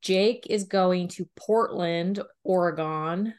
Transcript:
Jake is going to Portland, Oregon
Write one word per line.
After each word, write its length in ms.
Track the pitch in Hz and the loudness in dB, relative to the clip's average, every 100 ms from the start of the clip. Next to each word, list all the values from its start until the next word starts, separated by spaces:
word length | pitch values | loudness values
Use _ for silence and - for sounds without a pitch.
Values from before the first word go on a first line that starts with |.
Jake 460 | - 190 202 240 - | 0 2 2 0 -2
is 160 | 214 190 | -4 -2
going 420 | 196 185 180 180 | 2 2 2 -2
to 180 | - 175 - | -6 -12 -12
Portland, 840 | - 220 226 208 175 170 175 196 - _ | 0 2 2 -2 -2 0 0 -2 -6 _
Oregon 880 | - 185 175 156 156 156 156 175 214 | 0 2 2 0 -4 -2 -4 -2 -4